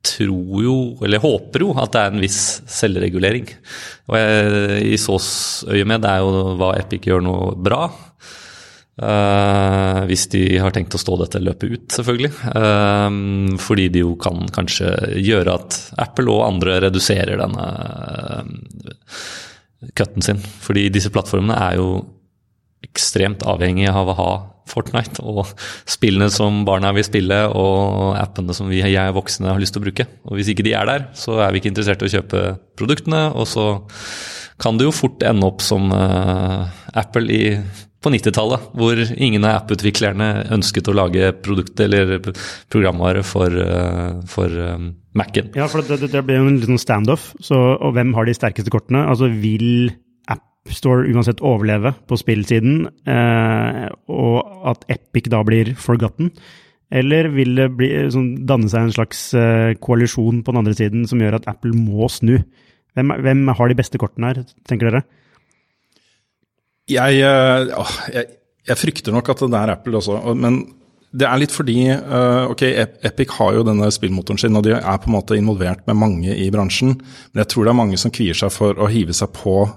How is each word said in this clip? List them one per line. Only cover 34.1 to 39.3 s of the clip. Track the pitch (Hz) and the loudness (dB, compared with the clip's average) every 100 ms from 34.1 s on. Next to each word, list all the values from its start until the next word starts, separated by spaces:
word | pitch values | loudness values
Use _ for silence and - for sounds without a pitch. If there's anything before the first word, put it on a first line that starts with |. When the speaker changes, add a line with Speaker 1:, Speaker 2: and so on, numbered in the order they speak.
| - - - - - | -14 -14 -16 -18 -4
Speaker 1:
kan | 113 113 | -2 2
det | 139 | 2
jo | |
fort | - 131 - | 2 -2 0
ende | - 107 95 | 2 4 2
opp | 95 | 0
som, | - 101 95 | -2 2 2
eh, | 98 95 92 95 92 92 95 90 - - | 2 2 2 0 0 0 -2 -6 -8 -6
Apple | 113 - 120 110 | -6 -2 -2 0
i, | 110 107 104 98 - - _ | 2 2 0 -4 -12 -20 _
på | 156 | 0
nittitallet, | 127 - - 110 127 - | 2 2 0 0 -2 -4
hvor | 123 113 117 117 120 | 0 2 2 -2 0
ingen | 135 | 0